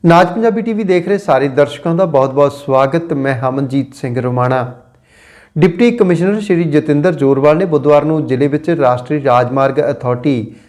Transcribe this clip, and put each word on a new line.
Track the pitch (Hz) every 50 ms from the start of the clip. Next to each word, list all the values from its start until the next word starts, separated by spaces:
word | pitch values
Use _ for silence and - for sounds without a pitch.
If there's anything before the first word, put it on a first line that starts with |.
ਨਾਜ | - 170 170 170 185
ਪੰਜਾਬੀ | 175 175 226 226 233 208 226
ਟੀ | 220 233
ਵੀ | 220 208 226
ਦੇਖ | 180 185 180 170 190
ਰਹੇ | 202 190
ਸਾਰੇ | - - 147 131 135 143
ਦਰਸ਼ਕਾਂ | 131 135 143 143 - - - 170 165
ਦਾ | 170 190
ਬਹੁਤ-ਬਹੁਤ | 180 147 139 131 139 131 139 143 143 139
ਸਵਾਗਤ। | - - - 135 131 135 135 131 170 165 170 160
ਮੈਂ | 139 135 135 135 120
ਹਮਨਜੀਤ | 131 131 131 139 139 131 131 139 131 - -
ਸਿੰਘ | - - 131 120 127
ਰੋਮਾਣਾ। | 120 123 123 123 123 127 127 127 120 123 - - _ _ _ _ _ _ _ _ _ _ - - _ _ _
ਡਿਪਟੀ | 160 156 185 170 - 240 240
ਕਮਿਸ਼ਨਰ | 233 240 220 180 175 156 175 196 208 220
ਸ਼੍ਰੀ | 208 208 185 170 170
ਜਤਿੰਦਰ | 160 143 151 147 147 147 147 147 185 170
ਜੋਰਵਾਲ | 143 143 135 139 135 135 147 151
ਨੇ | 160 190
ਬੁੱਧਵਾਰ | 185 156 143 127 147 147 147 147
ਨੂੰ | 156 160 156 143
ਜ਼ਿਲ੍ਹੇ | 110 131 123 139 143
ਵਿੱਚ | 139 147 151 -
ਰਾਸ਼ਟਰੀ | 170 165 139 123 123 123 - - 151 151 135
ਰਾਜਮਾਰਗ | 139 123 123 127 123 131 135 135 135 131 -
ਅਥਾਰਟੀ | - - 143 - - 123 123 123 123 151 139 120 107 - - - _